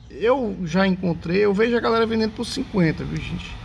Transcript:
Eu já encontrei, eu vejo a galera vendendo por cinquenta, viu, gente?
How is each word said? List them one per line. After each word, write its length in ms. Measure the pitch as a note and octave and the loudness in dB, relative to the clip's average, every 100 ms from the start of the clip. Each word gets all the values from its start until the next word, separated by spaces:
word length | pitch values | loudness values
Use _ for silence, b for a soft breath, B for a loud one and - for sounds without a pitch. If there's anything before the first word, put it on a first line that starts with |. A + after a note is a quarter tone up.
| - | -18
Eu 500 | B2+ G#3 C#4 A#3 F#3 | -2 2 2 0 -4
já 240 | F3 E3+ G3 | -2 2 2
encontrei, 580 | F3+ F#3 E3 E3 F3+ | 2 0 -2 0 2
eu 80 | G#3 | 2
vejo 240 | G3 A#3 A#3+ | 4 2 2
a 40 | |
galera 260 | A3+ A3+ A3+ | 2 2 2
vendendo 280 | A3+ A3 | 2 0
por 100 | A3 | -2
cinquenta, 580 | A#3 - C4 G#3 E3 D3 | -6 -6 -2 2 2 2
viu, 180 | C3+ D#3+ | -4 -6
gente? 300 | - F3 - - | -6 -8 -10 -12